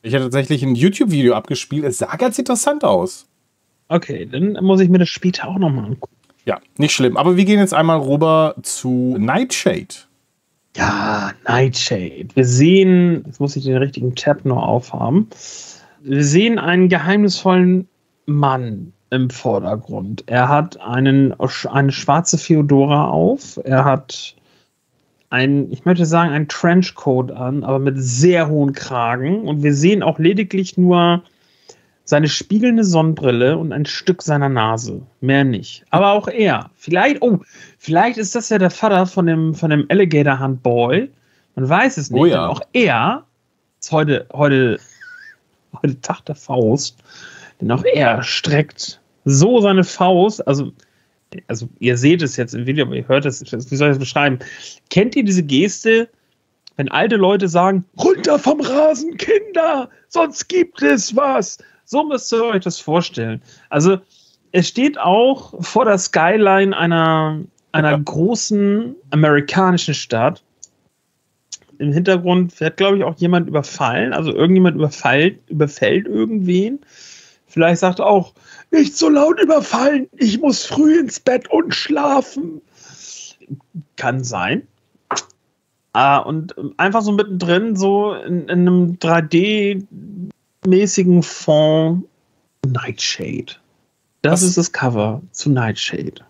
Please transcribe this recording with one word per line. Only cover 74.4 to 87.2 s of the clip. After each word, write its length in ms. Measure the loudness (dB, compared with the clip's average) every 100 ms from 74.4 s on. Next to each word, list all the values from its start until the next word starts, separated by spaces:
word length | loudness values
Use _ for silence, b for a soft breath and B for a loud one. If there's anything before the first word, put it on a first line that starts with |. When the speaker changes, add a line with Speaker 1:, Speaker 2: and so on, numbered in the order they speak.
| 4 4 4 2
Speaker 2:
überfallt, 640 | -4 -2 0 2 2 -2 _
überfällt 580 | -2 -2 0 0 0 0
irgendwen. 720 | -2 -2 -2 0 0 0 -6 B B B B B B _
Vielleicht 340 | 0 2 2
sagt 200 | 0 0
er 60 | 2
auch, 280 | 2 0 B B B B
"Nicht 240 | 2 2 0
so 100 | 2
laut 320 | 4 2 2
überfallen, 680 | 2 2 0 0 0 0 -4 -2
ich 200 | -2 2
muss 240 | 0 -2 -4
früh 320 | 2 4 4
ins 180 | 0 -2
Bett 280 | -2 -2 0
und 240 | -2 -2
schlafen." 840 | -6 -4 -2 2 0 -2 -10 -10 -12 _ B B B B B B B _ -18 _ -18 -18 -8
Kann 280 | -6 -4
sein. 420 | -6 -6 -4 -4 -8 _ _ _ _ -10 -10 _ _ _ _ _ _
Ah, 240 | 0 2 2
und 360 | 0 -8 -8 -12 -14 -2
einfach 240 | 0 0
so 120 | 0
mittendrin, 640 | -2